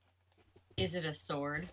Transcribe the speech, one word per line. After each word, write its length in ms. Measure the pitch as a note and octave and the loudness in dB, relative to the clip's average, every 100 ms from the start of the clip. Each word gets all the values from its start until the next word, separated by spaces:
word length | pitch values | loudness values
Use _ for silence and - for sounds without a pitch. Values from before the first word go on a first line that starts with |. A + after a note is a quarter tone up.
| _ _ _ _ - - _ - | _ _ _ _ -20 -20 _ 0
Is 180 | F#3 | 2
it 100 | F3 | 2
a 100 | D#3 | 0
sword? 540 | D3 - C#3+ C#3+ D3+ F3+ | 0 0 0 0 -2 -4